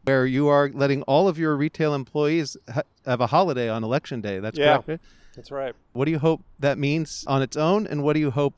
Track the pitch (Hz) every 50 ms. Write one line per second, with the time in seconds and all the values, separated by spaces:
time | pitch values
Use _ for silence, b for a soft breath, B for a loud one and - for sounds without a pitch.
0 | _ 135 135 131 127 131 127 135 147 147 143 143 143 139 - 139 139 139 139 139
1 | - - 135 151 190 196 165 156 165 156 151 139 147 156 - - 160 151 147 139
2 | 131 - - 147 147 147 160 170 151 135 - - _ - 113 143 - _ _ _
3 | _ 135 123 120 123 113 143 165 190 175 139 123 120 113 110 113 113 110 123 151
4 | - - 139 120 101 104 98 95 101 110 110 127 151 147 151 127 - - 156 170
5 | b b b b b b b 131 - - 139 139 135 127 113 _ _ _ _ 120
6 | 139 156 165 151 131 165 160 - - - - - 139 143 135 95 143 143 147 165
7 | 156 - - - - - 139 135 135 127 - 147 151 165 190 214 214 - - 147
8 | 139 151 151 156 151 143 120 147 143 139 -